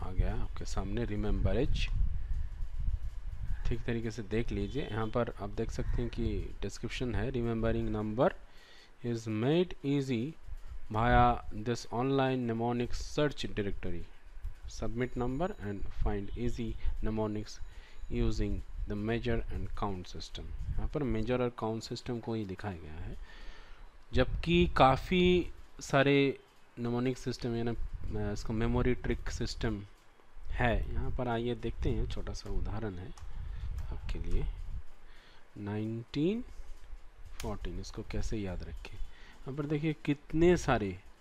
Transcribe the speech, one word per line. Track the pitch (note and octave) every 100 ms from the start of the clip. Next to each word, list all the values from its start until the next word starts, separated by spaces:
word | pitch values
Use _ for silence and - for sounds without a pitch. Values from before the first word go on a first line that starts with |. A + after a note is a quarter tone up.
आ | G2+
गया | F#2 F#2
आपके | G#2+ - -
सामने | F#2+ G#2 G2 A2
रिमेम्बर | A2+ G#2 G2+ G2 F#2 G#2+
एज। | D3 - - - - - - - - - - - - - - - - - - - -
ठीक | A#2
तरीके | - A#2 A2+
से | A2
देख | G2 A2 A#2
लीजिए, | G#2 G#2 - -
यहाँ | G#2+ A2
पर | A#2+ A#2 -
आप | G2+
देख | A2+ A2+
सकते | - A#2+ -
हैं | A#2
कि | - G#2+ G2 E2 -
description | G2+ - A2 - B2+
है, | G2+ A#2+
"Remembering | B2 A#2 A2+ A2+ A2+ A2+ G#2+
number | G#2+ A2 F3 - - - - - - - A#2+
is | A2+ A2 G#2+
made | B2 E3+ F3+ - C#3
easy | C#3+ C3+ A2+ C#3+ - - - - - -
via | G#2+ A#2+ B2 A#2+ A2+ -
this | G#2 A2 A#2 -
online | A#2 C3 C3+ C3 C3 A#2+
mnemonic | A2+ A#2+ A#2+ A#2+
search | - - - D3 - G2+ -
directory। | G2+ - F2+ E2+ E2 - - - - - -
Submit | - A2 A#2 B2 B2
number | B2 C3+ F#3+
and | - G2+ G2+ - -
find | G#2+ G#2 G2+
easy | A2+ A#2+ - A2+ - - -
mnemonics | A2 G#2+ G#2+ G#2 - - - - - - -
using | A#2+ A2+ G#2+ G2+ G2 - - -
the | G#2
measure | G#2+ A#2 A#2+ A2+ -
and | G#2 G#2 -
count | G#2 F#2 -
system।" | E2+ - - E2+ - -
यहाँ | - -
पर | D#3
measure | B2+ A2 A2 B2
और | B2 -
count | A2 A2+
system | - B2 - A#2
को | A2+
ही | A2+
दिखाया | F#2+ F#2 G#2 E2
गया | D2+
है, | E2 G#2+ - - - - - - - - - -
जबकि | B2+ B2+ - D#3+ F3 F3 -
काफ़ी | E3 - - F3+ F3+ F3+ - - - -
सारे | - C#3 C3+ C#3 C#3 - - - - -
mnemonic | A#2 A#2+ B2+ B2+
system, | B2+ - B2 A#2
यानी, | A#2+
अ, | - - - - G#2 G#2
इसको | G#2 -
memory | A#2+ A#2 B2 B2
trick | - A#2+ A#2 -
system | - A#2 - A#2 G2+ G2+ - - - - - -
है। | - A#2+ G2+ -
यहाँ | - C3
पर | C3 B2
आइए | A#2 A#2+
देखते | A2+ A2+ - -
हैं, | A2+ -
छोटा | G2+ G2+
सा | G2+ G#2
उदाहरण | F#2+ G2 G#2+ A2
है | F#2 - - - - - - - - -
आपके | - - -
लिए। | - - - - - - - - - - - - - G#2+
नाइनटीन | G2+ G#2+ A2 A2+ A#2 C#3+ E3+ A#3 - - - - - - - - -
फ़ोर्टीन, | - A2+ G2+ F2+ F2
इसको | G2 A2+
कैसे | - G#2+ - A2
याद | F#2+ F2
रखें? | E2+ E2 - -
यहाँ | - - - - C#3 C#3+
पर | C#3+
देखिए | D3 D#3+
कितने | D3 - C#3+ - - F3 E3+
सारे | - A2+ G2+ F2+ - -